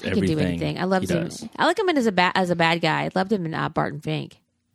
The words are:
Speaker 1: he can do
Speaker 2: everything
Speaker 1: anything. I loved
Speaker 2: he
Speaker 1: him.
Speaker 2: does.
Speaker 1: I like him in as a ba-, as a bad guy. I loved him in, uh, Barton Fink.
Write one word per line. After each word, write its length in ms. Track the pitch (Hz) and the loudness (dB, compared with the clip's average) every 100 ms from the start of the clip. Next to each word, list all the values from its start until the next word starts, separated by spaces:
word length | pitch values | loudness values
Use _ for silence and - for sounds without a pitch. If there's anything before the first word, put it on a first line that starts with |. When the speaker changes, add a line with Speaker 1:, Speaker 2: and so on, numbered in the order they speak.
Speaker 1:
he 80 | - | -2
can 80 | - | 2
do 40 | |
Speaker 2:
everything 240 | 190 156 - | 2 2 0
Speaker 1:
anything. 320 | 170 151 151 | 0 -4 -2
I 60 | 180 | 0
loved 240 | 190 185 | 0 0
Speaker 2:
he 40 | 170 | -2
Speaker 1:
him. 100 | 165 | -2
Speaker 2:
does. 200 | - - - | -8 -10 0
Speaker 1:
I 80 | 285 | 0
like 120 | 359 | 2
him 120 | 370 | 2
in 80 | 302 | 2
as 80 | 226 | 2
a 60 | |
ba-, 180 | 185 180 | 4 2
as 160 | 196 180 | 2 0
a 60 | 170 | 2
bad 240 | 165 170 | 2 2
guy. 240 | 160 151 | 0 0
I 60 | 151 | 0
loved 200 | 185 190 | -2 0
him 120 | 214 160 | -2 -2
in, 80 | |
uh, 140 | 160 147 | -4 -2
Barton 320 | 151 151 151 | -2 -4 -4
Fink. 380 | 151 151 - - _ _ _ | -6 -6 -6 -16 _ _ _